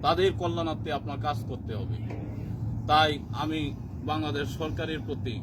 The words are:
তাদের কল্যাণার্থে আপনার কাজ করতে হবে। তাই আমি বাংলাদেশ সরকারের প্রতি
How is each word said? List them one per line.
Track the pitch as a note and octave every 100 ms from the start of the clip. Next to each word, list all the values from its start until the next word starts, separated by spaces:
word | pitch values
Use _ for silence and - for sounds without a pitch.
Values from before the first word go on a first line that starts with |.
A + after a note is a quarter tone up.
তাদের | C#3+ E3+ F#3+ -
কল্যাণার্থে | F3 E3+ E3 D3+ D#3+ C#3+
আপনার | - C#3+ D3+
কাজ | C#3+ -
করতে | B2+ A2+ G#2+
হবে। | - - - - - - - - - - -
তাই | D3+ D#3 C#3+ - -
আমি | D3+ D#3 D3 C3 - - -
বাংলাদেশ | D3+ D3+ C#3+ D3 -
সরকারের | D#3 D#3+ D#3+ D#3 A#2+
প্রতি | C3 C3 A2+